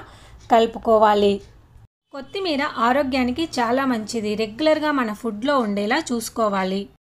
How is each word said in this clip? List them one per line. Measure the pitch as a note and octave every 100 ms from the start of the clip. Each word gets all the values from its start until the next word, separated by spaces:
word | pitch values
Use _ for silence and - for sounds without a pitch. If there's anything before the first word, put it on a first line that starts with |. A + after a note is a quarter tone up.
| - - - - -
కలుపుకోవాలి. | A#3 A3+ A3+ - A3 G#3+ G#3 G3+ G3+ - - _ - - _ _ C#4
కొత్తిమీర | C4+ G4+ F#4+ C#4+ D4 - A#3
ఆరోగ్యానికి | C4 C#4 C4 B3 B3 E4 B3+
చాలా | A#3 B3+ C4+
మంచిది, | A#3+ G#3+ A3+ G#3 G#3
రెగ్యులర్గా | A3 A3 D#4 D#4 D4+ C#4+
మన | A3+ G3+
ఫుడ్లో | A#3 G#3 B3+ C#4+ A3
ఉండేలా | G3+ G#3 C#4+ E4
చూసుకోవాలి. | A#3+ A3+ - A3 G3 F#3+ F#3+ G3+ _ _